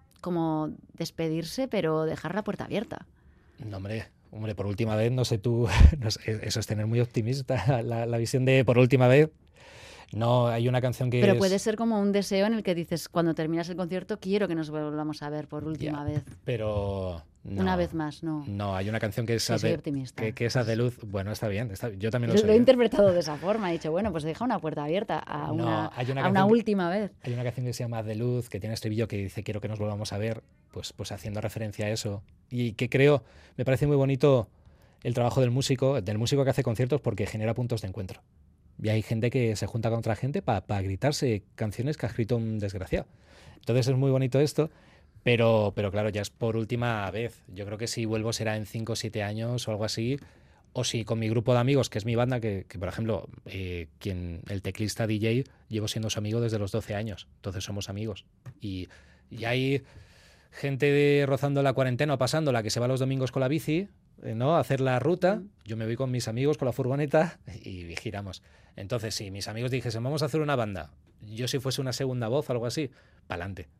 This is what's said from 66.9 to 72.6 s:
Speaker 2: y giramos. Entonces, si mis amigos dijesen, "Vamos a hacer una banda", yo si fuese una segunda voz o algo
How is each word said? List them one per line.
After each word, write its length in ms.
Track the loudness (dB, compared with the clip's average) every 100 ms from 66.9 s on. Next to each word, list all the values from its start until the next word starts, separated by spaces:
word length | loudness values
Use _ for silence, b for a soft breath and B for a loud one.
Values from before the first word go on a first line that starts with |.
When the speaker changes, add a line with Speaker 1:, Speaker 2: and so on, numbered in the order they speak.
| 0 2 2 2 -2 -16 -16
Speaker 2:
y 320 | -12 -12 -10 -10
giramos. 460 | -8 -8 -10 -12 b b b -14
Entonces, 380 | -6 -4 -4
si 160 | -6 -8
mis 180 | -8 -8
amigos 220 | -6 -4
dijesen, 320 | -4 -4 -4
"Vamos 200 | -4 -2
a 40 | -2
hacer 140 | -2
una 160 | 0 0
banda", 360 | -2 -6 -10 -16 _ _
yo 260 | -14 -6 -4
si 100 | -2
fuese 220 | -2 -4
una 120 | -4
segunda 360 | -4 -4 -2 -2
voz 200 | -2 -2
o 40 |
algo 140 | -4